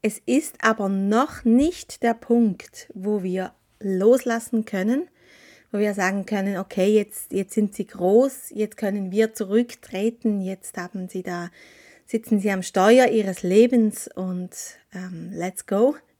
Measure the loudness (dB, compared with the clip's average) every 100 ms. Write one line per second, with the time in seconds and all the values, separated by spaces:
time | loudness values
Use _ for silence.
0 | -4 -4 0 0 0 -2 -2 0 -2 -2
1 | 0 2 0 -2 2 4 2 -2 -18 -4
2 | -2 -2 0 2 2 -2 -12 -20 -18 -10
3 | -4 -4 -2 -4 -6 _ _ _ -4 2
4 | 4 4 2 -4 -2 -4 -2 -2 0 -2
5 | -4 _ _ _ -20 -20 _ -2 -2 0
6 | -2 -2 -4 -2 -2 -4 -6 0 2 2
7 | 0 -10 -6 -4 -2 -2 -2 -4 -10 -2
8 | 4 4 4 -2 -14 -6 -6 -4 -6 -4
9 | -4 0 0 -2 0 0 0 -8 -10 -4
10 | -4 -2 -2 -2 -4 -8 -12 -12 -10 -10
11 | -10 -10 -8 -8 -10 _ -20 -20 -20 _
12 | _ -6 0 0 0 -2 -2 2 6 8
13 | 6 2 -2 -4 2 6 6 4 2 -2
14 | -12 -8 -6 -6 -10 -12 -16 -18 _ -14
15 | -12 -12 -12 -6 -6 -8 -4 2 2 0
16 | _